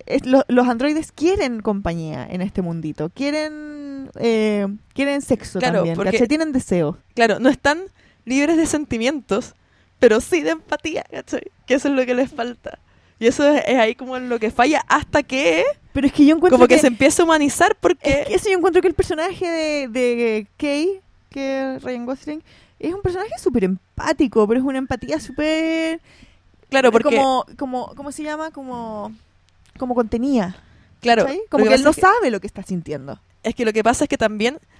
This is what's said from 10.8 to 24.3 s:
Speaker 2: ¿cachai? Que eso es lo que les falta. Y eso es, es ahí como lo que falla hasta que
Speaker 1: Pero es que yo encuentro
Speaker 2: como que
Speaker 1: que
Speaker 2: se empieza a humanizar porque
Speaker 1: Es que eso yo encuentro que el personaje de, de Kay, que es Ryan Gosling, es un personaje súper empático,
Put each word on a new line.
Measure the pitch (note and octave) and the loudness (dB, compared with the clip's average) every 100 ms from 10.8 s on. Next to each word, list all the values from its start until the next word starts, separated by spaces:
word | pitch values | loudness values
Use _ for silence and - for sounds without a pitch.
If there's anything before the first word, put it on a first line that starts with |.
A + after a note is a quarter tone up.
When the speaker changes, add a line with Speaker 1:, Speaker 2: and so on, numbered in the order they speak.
| D#4+ D#4+ - | -6 -8 -8
Speaker 2:
¿cachai? | - - - - - - | -14 -10 -10 -10 -18 -2
Que | |
eso | C4 C#4+ | -2 0
es | C#4 | 0
lo | B3 | 0
que | |
les | B3 B3+ | -2 -2
falta. | D4 A#3+ A#3 - - _ _ _ _ | -4 -10 -10 -16 -18 _ _ _ _
Y | A3+ | 0
eso | C4+ C#4+ | 4 4
es, | D4 - | 4 2
es | B3+ | 2
ahí | A3 A#3+ | 2 0
como | B3+ B3+ | -8 -8
lo | B3+ A#3 | -6 -4
que | G#3+ | -4
falla | - B3 D4+ - | 0 2 2 2
hasta | D4 - D4 | 0 2 -2
que | - C4 D#4+ D#4+ B4 D5 _ | -2 0 2 2 0 -4 _
Speaker 1:
Pero | C#4+ C#4 | -2 -2
es | |
que | - C#4+ | 6 6
yo | D#4+ | 6
encuentro | F4+ B3+ | 6 6
Speaker 2:
como | B3 | 8
que | |
Speaker 1:
que | B3+ | 8
Speaker 2:
se | D4+ | 4
empieza | A3+ C4+ - | 4 2 4
a | E4 | 4
humanizar | D#4+ C#4+ - F#4 - | 4 2 2 2 2
porque | - F4 - C#4 | 0 0 0 -2
Speaker 1:
Es | - | 0
que | |
eso | F4+ G#4+ | -2 0
yo | F#4+ | 0
encuentro | F4+ E4+ | 2 2
que | F4+ | 2
el | D#4 | 0
personaje | F#4 D#4 F4 F#4 F4 | -2 -2 -6 -4 -4
de, | E4 D#4 D4 C4 | -4 -2 -4 -4
de | A#3 B3 A#3+ A#3 G#3+ G#3 _ | -2 -2 0 0 -2 -6 _
Kay, | D4 C#4+ E4+ F#4+ - _ _ | -4 -2 -2 -4 -12 _ _
que | C#4 C4+ C4+ C4+ C4 | -10 -6 -4 -6 -8
es | |
Ryan | C4 B3 A#3+ | -10 -10 -8
Gosling, | C4+ - D4+ - _ _ _ | -10 -8 -12 -14 _ _ _
es | D4 | -8
un | F#4+ | -4
personaje | F#4+ F4+ A4 E5+ | -4 -4 -8 -4
súper | F#4 A#3+ F#3 | -2 0 -2
empático, | F#3+ - - - D#4+ C4 | -4 -8 -8 -4 0 2